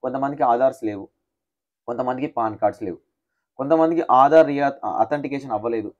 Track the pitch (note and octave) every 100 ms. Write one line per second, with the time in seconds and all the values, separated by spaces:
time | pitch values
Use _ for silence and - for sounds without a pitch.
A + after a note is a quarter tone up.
0 | C3 C3 C#3 C#3+ C#3 A#2+ C3 C3 A2 G2+
1 | G2 _ _ _ _ _ _ _ - A#2+
2 | B2+ B2+ C#3+ - A2 G#2+ G#2 F#2+ G2+ E2
3 | _ _ _ _ _ _ C3+ D#3+ D#3+ E3
4 | - B2+ C3+ D#3+ D3 C#3+ C#3+ C#3 G#2+ -
5 | - D3 C#3 C#3 C3+ B2+ A2+ A#2 G#2 -